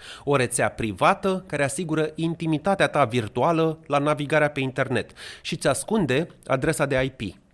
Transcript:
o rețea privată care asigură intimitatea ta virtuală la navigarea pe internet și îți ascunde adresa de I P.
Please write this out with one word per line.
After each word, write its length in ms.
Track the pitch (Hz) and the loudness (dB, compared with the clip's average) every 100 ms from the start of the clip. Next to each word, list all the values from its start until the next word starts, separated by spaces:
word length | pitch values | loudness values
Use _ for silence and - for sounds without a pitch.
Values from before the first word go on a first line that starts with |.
| - - | -18 -8
o 120 | 143 139 | 0 2
rețea 340 | 120 - 113 | 2 0 0
privată 760 | - 113 92 160 196 196 190 - | 0 -4 2 2 4 -2 -4 -4
care 160 | 143 | -2
asigură 480 | 139 - 165 156 156 - | -2 -2 -2 -2 -2 -2
intimitatea 720 | 165 160 165 151 196 196 147 | -4 -2 -2 0 2 2 2
ta 180 | 151 127 | 2 2
virtuală 720 | 120 107 123 156 165 160 156 - | 0 -2 0 2 2 0 -2 -2
la 120 | 143 | 0
navigarea 520 | 147 143 143 156 147 | 2 0 0 2 2
pe 100 | 143 | 0
internet 520 | 131 131 127 117 - - - - | -4 -2 0 0 -2 -12 -18 -12
și 120 | - | -8
îți 140 | 165 151 | -2 0
ascunde 600 | 135 - 220 156 131 170 - - | 0 0 0 2 0 0 -8 -4
adresa 400 | 131 147 156 139 | 0 0 0 0
de 160 | 131 | 0
I 60 | 131 | -2
P. 300 | - 101 - _ | -4 -10 -10 _